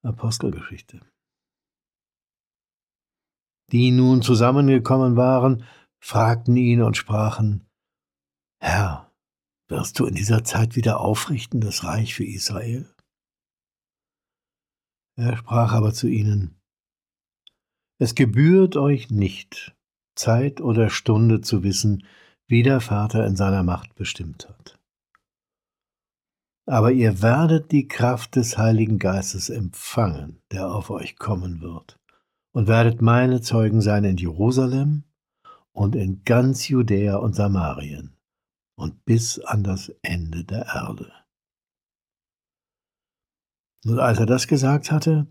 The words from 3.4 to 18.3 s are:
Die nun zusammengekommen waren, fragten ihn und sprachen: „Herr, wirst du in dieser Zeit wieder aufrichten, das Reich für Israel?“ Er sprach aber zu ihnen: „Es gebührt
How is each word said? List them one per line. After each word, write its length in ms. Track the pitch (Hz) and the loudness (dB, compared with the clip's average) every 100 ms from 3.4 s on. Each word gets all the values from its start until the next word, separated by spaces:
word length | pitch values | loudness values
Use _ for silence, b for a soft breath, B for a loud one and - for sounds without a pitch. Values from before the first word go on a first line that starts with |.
| _ _ _ | _ _ _
Die 180 | 120 123 | 2 4
nun 320 | 123 127 127 | 6 6 4
zusammengekommen 960 | 117 113 120 139 139 131 117 131 127 120 | 4 4 4 4 4 4 2 2 4 4
waren, 480 | 127 131 131 123 117 B B _ | 4 4 2 0 -6 B B _
fragten 560 | - 113 113 117 117 123 | -6 0 2 0 2 2
ihn 260 | 120 120 | 4 4
und 140 | 113 110 | 2 0
sprachen: 720 | - 107 107 - 107 104 _ _ _ _ _ _ _ _ _ _ | -4 -2 -2 0 -2 -2 _ _ _ _ _ _ _ _ _ _
„Herr, 500 | - 87 98 71 - _ _ _ _ _ _ | -4 -2 -2 -6 -14 _ _ _ _ _ _
wirst 300 | - - - | -8 -6 -4
du 80 | - | -2
in 80 | |
dieser 300 | 101 104 113 | -2 0 0
Zeit 320 | 113 - 113 120 | 0 -2 -2 0
wieder 240 | 113 107 | -2 -2
aufrichten, 600 | - 107 - 120 - 123 | -2 -2 -4 -8 -4 -4
das 220 | 107 - | -4 -6
Reich 320 | 90 104 113 | -6 -4 -4
für 100 | - | -6
Israel?“ 680 | - 101 - 95 113 120 - _ _ _ _ _ _ _ _ _ _ _ _ _ _ _ _ _ _ _ _ _ _ - | -10 -8 -8 -6 -8 -8 -10 _ _ _ _ _ _ _ _ _ _ _ _ _ _ _ _ _ _ _ _ _ _ -6
Er 200 | 120 117 | -4 -4
sprach 360 | - 120 113 | -2 0 2
aber 200 | 113 107 | 2 0
zu 140 | - 120 | -2 -4
ihnen: 480 | 113 104 104 90 _ _ _ _ _ _ _ _ _ _ _ _ _ _ _ | -2 0 -2 -4 _ _ _ _ _ _ _ _ _ _ _ _ _ _ _
„Es 160 | 123 | -4
gebührt 600 | 117 131 | 0 0